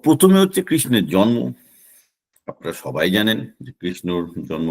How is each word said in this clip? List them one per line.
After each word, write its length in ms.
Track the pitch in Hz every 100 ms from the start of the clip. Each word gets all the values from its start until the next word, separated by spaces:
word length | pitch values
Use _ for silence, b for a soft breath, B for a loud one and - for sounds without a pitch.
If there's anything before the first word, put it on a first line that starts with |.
প্রথমে 340 | 156 151 185 190
হচ্ছে 220 | 190 190
কৃষ্ণের 440 | 185 160 135 120 76
জন্ম। 300 | 92 107 120 123 123 b b b b b _ _ _ -
আপনারা 260 | - 82
সবাই 340 | - - 131 87
জানেন 280 | 101 107 110 - -
যে 100 | -
কৃষ্ণর 520 | - 90 92 87 87 85 - -
জন্ম 240 | 78 82